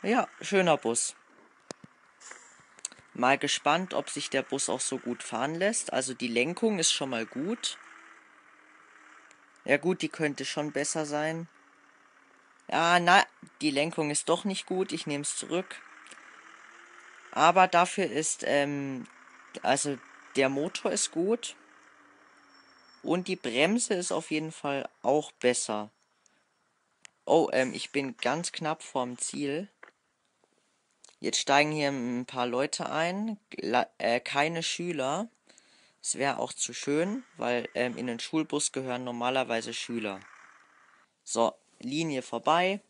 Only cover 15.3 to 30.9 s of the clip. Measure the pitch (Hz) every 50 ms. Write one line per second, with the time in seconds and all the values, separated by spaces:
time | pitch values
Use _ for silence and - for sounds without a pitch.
15.3 | - - - - 156 175 190 - - - - - - - - - - - - -
16.3 | - - - - - - - - - - - - - - - - - - - -
17.3 | - - 147 165 170 190 185 180 - 170 175 180 - - 190 156 107 147 156 -
18.3 | - - - - 123 143 143 143 143 143 139 139 135 127 117 - - - - -
19.3 | - - - - - - - - 131 139 - 147 139 123 - - - - - -
20.3 | - 131 135 135 139 139 151 180 - - - - 180 - - - - 160 175 196
21.3 | 226 233 - - - - - - - - - - - _ _ _ _ _ - _
22.3 | - - _ _ _ - _ _ _ _ _ - - _ - - 156 185 180 185
23.3 | 185 175 - 127 113 127 151 175 214 240 - - 208 175 180 - 185 160 165 -
24.3 | 160 151 156 160 160 - - 143 139 139 - - _ _ - - 139 151 151 -
25.3 | - _ - 123 123 - - - 110 107 104 104 _ _ _ _ _ _ _ _
26.3 | _ _ _ _ _ _ _ _ _ _ _ _ _ _ _ - _ _ _ -
27.3 | - 165 147 - - 123 131 131 - - - - - 139 139 135 120 - - 123
28.3 | 135 165 175 - - - 170 151 156 - - - - 135 123 123 123 - - -
29.3 | - 139 143 139 139 160 196 202 _ _ - - _ _ _ _ _ _ _ _
30.3 | _ _ _ _ _ _ _ _ _ _ _ _